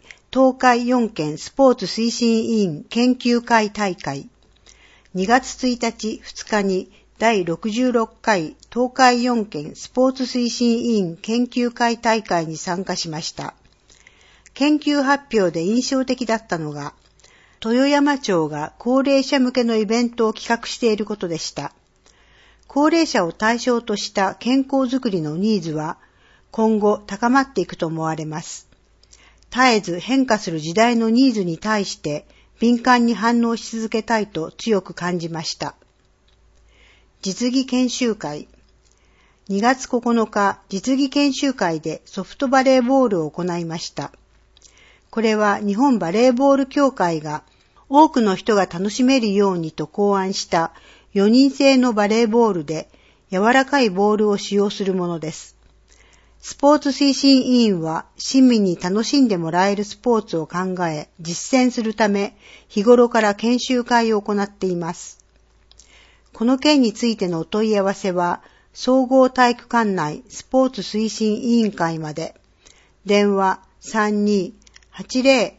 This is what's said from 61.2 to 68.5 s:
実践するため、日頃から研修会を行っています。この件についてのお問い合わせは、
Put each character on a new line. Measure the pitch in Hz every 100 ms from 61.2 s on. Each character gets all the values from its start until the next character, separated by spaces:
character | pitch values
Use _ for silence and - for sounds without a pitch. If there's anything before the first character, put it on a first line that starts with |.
実 | 165 170 - 262
践 | 254
す | 240
る | 220
た | 214 214
め、 | 202 202 - - - _
日 | -
頃 | 208 247 233
か | 233
ら | 214 202
研 | 220 247
修 | - 254
会 | 240 240 226
を | 214
行 | 208
っ | 202 202
て | - 190
い |
ま | 175 165
す。 | 180 - - _ _ _ _ _ _ - - _ _ _
こ | - 226
の | 262
件 | 302 302
に | 233
つ | 202 240
い | 220
て | 185
の | 165
お |
問 | 160 214 220
い | 208
合 |
わ | 190
せ | 196 202
は、 | 175 175 - -